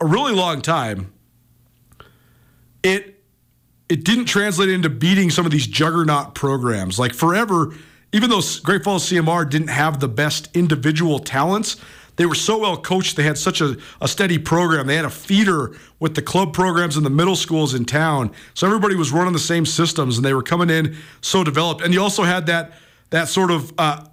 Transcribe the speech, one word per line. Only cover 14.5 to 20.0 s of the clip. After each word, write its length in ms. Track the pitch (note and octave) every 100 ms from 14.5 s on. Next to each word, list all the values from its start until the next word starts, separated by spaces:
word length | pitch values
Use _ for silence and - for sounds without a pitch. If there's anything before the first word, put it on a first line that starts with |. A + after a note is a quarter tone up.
| E3+ F3 D#3 C3+
They 120 | D#3
had 80 | D3
a 40 |
feeder 680 | - - G3 G#3 E3 A#2 - - _
with 140 | D#3+
the 80 | D#3
club 320 | - F3+ F#3
programs 440 | C3+ F#3 E3+ F3 D3+
in 60 |
the 60 | D3
middle 280 | C#3+ F3+ F#3
schools 360 | - D#3+ D3
in 120 | B2+ A#2
town. 460 | D3 D#3+ C#3+ A2 - -
So 140 | - F3+
everybody 280 | G#3+ G3+ F#3+
was 180 | D3
running 200 | D3+ F3+
the 60 | E3+
same 260 | - E3+ D#3+
systems, 520 | - D#3+ -